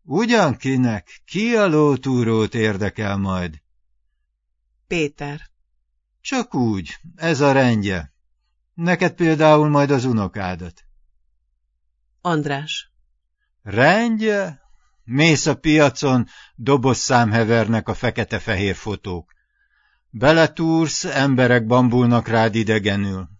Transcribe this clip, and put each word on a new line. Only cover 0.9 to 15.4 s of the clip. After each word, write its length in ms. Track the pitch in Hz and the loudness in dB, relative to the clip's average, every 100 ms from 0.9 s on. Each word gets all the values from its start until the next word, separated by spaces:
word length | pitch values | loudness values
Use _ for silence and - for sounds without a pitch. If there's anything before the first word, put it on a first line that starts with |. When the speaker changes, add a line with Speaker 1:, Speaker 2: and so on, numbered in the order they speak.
| 107 _ - _ | -2 _ -20 _
Speaker 1:
Ki 300 | 180 226 233 | -4 0 2
a 120 | 202 | 2
lótúrót 880 | 151 151 127 135 127 113 110 104 117 | 2 2 0 0 0 0 0 0 0
érdekel 640 | 110 98 101 - 104 98 | -2 -2 -4 -4 -6 -4
majd? 440 | 98 92 90 76 _ _ _ _ _ _ _ _ _ _ _ _ _ | -4 -4 -6 -12 _ _ _ _ _ _ _ _ _ _ _ _ _
Speaker 2:
Péter. 540 | 180 147 - 143 151 - _ _ _ _ _ _ _ | -4 -4 -6 -12 -12 -18 _ _ _ _ _ _ _
Speaker 1:
Csak 320 | - 262 - | -8 -6 -4
úgy, 440 | 156 117 101 80 - - - | -4 -2 -4 -8 -16 -20 -8
ez 240 | 165 139 | -4 0
a 120 | 143 | 2
rendje. 640 | 135 127 113 101 92 76 _ _ _ _ _ _ | 4 2 0 -2 -6 -10 _ _ _ _ _ _
Neked 400 | - 170 170 180 | -6 -4 0 -2
például 560 | - 170 156 156 151 151 | 0 0 4 4 4 4
majd 220 | 147 139 | 2 2
az 140 | 139 127 | 0 0
unokádat. 800 | 113 95 107 92 90 87 - - _ _ _ _ _ _ _ _ _ _ _ _ _ | -2 -2 -6 -8 -8 -14 -18 -20 _ _ _ _ _ _ _ _ _ _ _ _ _
Speaker 2:
András. 720 | 180 160 143 139 156 - - _ _ _ _ _ _ _ | -4 -2 -2 -6 -8 -10 -12 _ _ _ _ _ _ _
Speaker 1:
Rendje? 1000 | 98 98 143 202 233 220 220 208 185 139 _ _ _ _ | -6 2 4 4 0 -2 -2 -2 -6 -10 _ _ _ _
Mész 420 | - 131 165 143 | -6 0 2 2